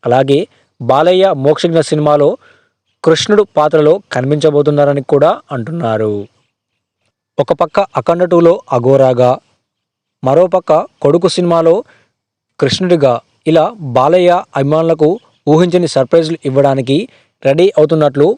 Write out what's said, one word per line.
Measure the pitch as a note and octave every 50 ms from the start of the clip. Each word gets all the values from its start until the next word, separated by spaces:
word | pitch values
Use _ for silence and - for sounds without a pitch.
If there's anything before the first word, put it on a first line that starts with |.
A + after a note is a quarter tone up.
| -
అలాగే | B2 A#2+ C3 C3+ C3+ C#3 D3 G3+ _ _ _ _ _ _ _
బాలయ్య | B2+ A#2+ C3 C#3 D#3+ F3 F#3 F#3 F#3+ F#3+ E3
మోక్షజ్ఞ | C#3 C3 C#3+ D#3 - - E3+ E3 E3
సినిమాలో | D3+ - D#3+ D3+ D3+ D3 D3 D3 C#3+ D3+ A3+ - _ _ _ _ _ _ _ _ _ _ _ _ -
కృష్ణుడు | D#3+ D#3+ D#3 - - G#3 G#3 G3+ _ _
పాత్రలో | D3+ D3+ D3+ D#3+ D#3 D3+ C#3+ E3+ G3+ _ _
కనిపించబోతున్నారని | - B2+ B2+ C3+ D3 D3+ D3 D#3 D3 D3 D3 D3+ D3 C#3+ C#3+ C#3+ C#3+ C#3
కూడా | C3 - D3 C#3 C#3+ E3 - - _ _
అంటున్నారు. | C#3+ B2 A2+ D#3+ D#3+ E3+ D3 A2+ A2 G#2+ A2 G#2+ G#2 G2+ G2+ - _ _ _ _ _ _ _ _ _ _ _ _ _ _ _ _ _ _ _ _ _ -
ఒక | C#3 -
పక్క | E3 - E3+ D#3 - G#3 G3 - _
అఖండ | - A#2+ - E3+ F3 F3+
టూలో | F3 F3 E3+ E3+ E3 F3 G#3+ _ -
అఘోరాగా, | C3+ B2 A#2+ C3 C3+ C3+ C3+ C3 B2+ A#2+ B2+ B2 C3 - _ _ _ _ _ _ _ _ _ _ _ _ _ _ _ _
మరోపక్క | - B2+ C#3 D#3+ F#3 F3+ F3+ F#3 - - D3+ D#3+ D#3+ - _ _
కొడుకు | - C#3+ D3+ E3+ F3+ F3
సినిమాలో | - - F3+ F3 E3+ E3 E3 E3 E3+ G#3+ - _ _ _ _ _ _ _ _ _ _ _ _ _ _ -
కృష్ణుడిగా, | - C3 - - F#3 F3+ F3 E3 C#3 C3 A#2+ A#2 _ _ _ _ _
ఇలా | D#3 D#3+ D#3+ D#3 G3+ A#3+ G#3+ D#3+ C3 A#2
బాలయ్య | B2+ C3 D3 F3 F#3 F3 F3 F3 F3+ - _ _
అభిమానులకు | C#3 C#3 C#3 D3+ D#3+ E3 E3 E3 D#3 D#3 D3+ F#3 A#3+ _ _ _ _ _
ఊహించని | C#3+ D3+ D#3+ F3+ F3+ E3 F3+ F3 D3+
సర్‌ప్రైజ్‌లు | - C3+ C3 - - E3 D#3+ D#3 E3 - -
ఇవ్వడానికి | C#3+ C3 C#3 C#3 C#3 C3+ C3+ B2 B2 C#3 E3 A#3 - _ _ _ _ _ _
రెడీ | - C3+ C#3 D#3+ F3+ G3+ -
అవుతున్నట్లు | - D3+ C#3+ E3 D#3 D3+ C#3+ C3 C#3 C#3+ F3+ A#3+